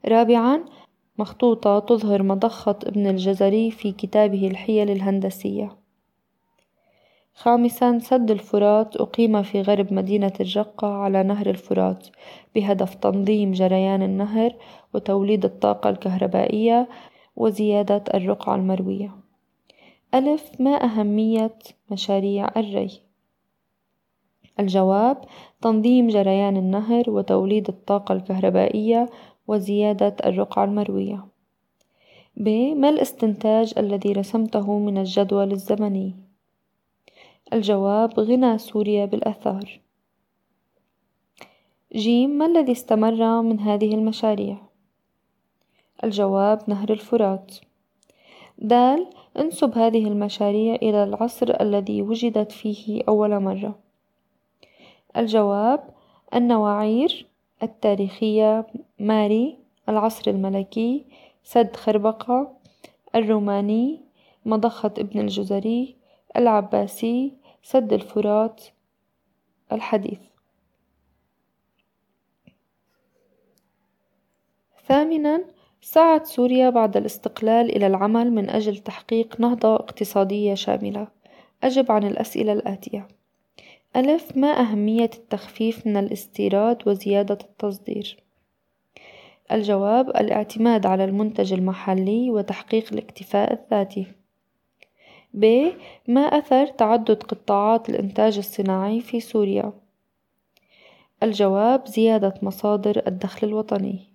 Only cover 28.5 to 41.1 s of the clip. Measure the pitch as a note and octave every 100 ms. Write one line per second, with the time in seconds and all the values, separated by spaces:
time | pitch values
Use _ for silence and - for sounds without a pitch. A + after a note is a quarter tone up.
28.5 | F#3 - G#3+ A3 A#3 A#3+ - - _ -
29.5 | G#3+ F#3+ G3+ G#3 G3+ G3+ G3+ - F#3 G3+
30.5 | - G3+ G#3 G3+ G3 G3 G3+ G3 _ _
31.5 | _ _ _ _ _ _ _ _ - G#3+
32.5 | A3 C4 D4+ C#4 D4+ C4+ - A3+ G#3 G#3+
33.5 | A3 A3 A3 G#3 G3+ G3+ G3 G3 A3+ A3
34.5 | A3 G3+ G#3 G#3 G3 F#3+ F#3+ G3 G3+ G3
35.5 | G3 F#3+ G#3 G#3 G3 F#3+ F#3 - _ _
36.5 | _ _ _ _ _ _ _ - _ _
37.5 | A3+ G3+ G3 G3 G#3 A3+ A3 A3 B3+ B3+
38.5 | A3 - G#3 G#3 G#3 G3+ A3 A3+ G#3 G#3+
39.5 | F#3+ G3+ - _ _ _ _ _ _ _
40.5 | _ _ _ _ _ _